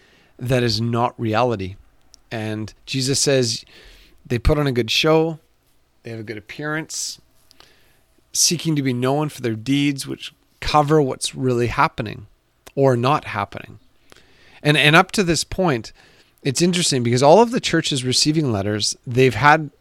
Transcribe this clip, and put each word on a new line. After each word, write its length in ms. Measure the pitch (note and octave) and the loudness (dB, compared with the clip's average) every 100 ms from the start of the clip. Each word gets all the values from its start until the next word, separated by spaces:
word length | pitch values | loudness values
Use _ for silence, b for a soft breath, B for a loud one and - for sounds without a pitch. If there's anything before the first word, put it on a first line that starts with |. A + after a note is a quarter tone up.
| b b b - | b b b -10
that 240 | A#2+ B2+ | -4 0
is 200 | A#2+ G#2 | 0 -2
not 360 | A#2 A#2 B2 - | -2 -2 -2 -2
reality. 600 | A#2 G#2+ B2 A2 F#2+ G2 - _ _ _ _ | -2 0 0 -2 -6 -12 -20 _ _ _ _
And 440 | A#2 A2 G#2+ G#2+ - - | -10 -8 -8 -10 -14 -8
Jesus 360 | C3+ B2+ C3+ | -6 -2 -2
says 420 | - C3+ A#2+ A#2 - b b b b b - | 0 0 0 -4 -12 b b b b b -8
they 120 | A#2+ | -2
put 200 | - D3+ | 0 0
on 100 | C#3+ | 0
a 60 | |
good 180 | A#2+ A2+ | -2 -2
show. 480 | - D#3 D#3+ D#3+ D#3 _ _ _ _ _ _ | 0 2 2 2 -4 _ _ _ _ _ _
They 60 | A#2 | -16
have 100 | A2+ | -12
a 40 | |
good 140 | G#2+ G#2+ | -12 -12
appearance, 840 | - - D3 D#3 D#3 - - - _ _ _ b b b b b b _ _ | -14 -10 -6 -6 -8 -10 -10 -12 _ _ _ b b b b b b _ _
seeking 420 | - - E3+ E3 D3+ | -2 0 0 -2 -2
to 60 | |
be 120 | C3+ | 0
known 360 | B2 B2+ C#3+ D3+ | 0 0 0 -2
for 100 | - | -4
their 160 | B2 A2 | -6 -6
deeds, 500 | A2 C#3 C#3+ C#3 C#3 | -2 0 0 -2 -8
which 280 | - - - _ _ | -12 -12 -20 _ _
cover 420 | - D3+ C#3+ D#3 | 0 2 4 2
what's 320 | C3+ - - | 2 -2 -8
really 340 | C#3+ B2+ A#2+ A#2+ | -4 -2 0 0
happening 600 | - D#3 - G#2+ F#2+ G#2 _ _ _ - - | 0 0 -2 -10 -12 -16 _ _ _ -10 0
or 220 | C3+ B2 | 2 2
not 260 | B2 D3+ | 2 0
happening. 560 | - A2+ G2+ G2+ - G#2 _ _ b b b b b b | -4 -8 -8 -10 -18 -20 _ _ b b b b b b
And, 140 | D3+ D3+ | 0 2
and 220 | D3 D#3+ | 6 6
up 160 | F#3 | 6
to 100 | - | 0
this 220 | F3 D#3 - | 0 -2 -4
point, 480 | - F3+ B2 A2 b b b b b | -2 0 -2 -4 b b b b b
it's 180 | C#3+ B2 | -6 0
interesting 420 | F3 F3+ E3+ C3+ | 0 2 0 0
because 180 | A#2 B2 | 0 4
all 200 | C#3 F#3 | 6 8
of 100 | A#3 | 6
the 80 | B3 | 0
churches 440 | - E3 - C#3 | -2 -2 -2 -4
receiving 480 | B2+ B2 D3 D#3 C#3+ | -2 0 0 2 0
letters, 460 | G#2+ G2 G#2 - - - | 0 -2 -2 -4 -6 -4
they've 300 | A#2+ C3 G#2 | 2 2 4
had 340 | D3 D#3 D3+ - | 4 4 2 -12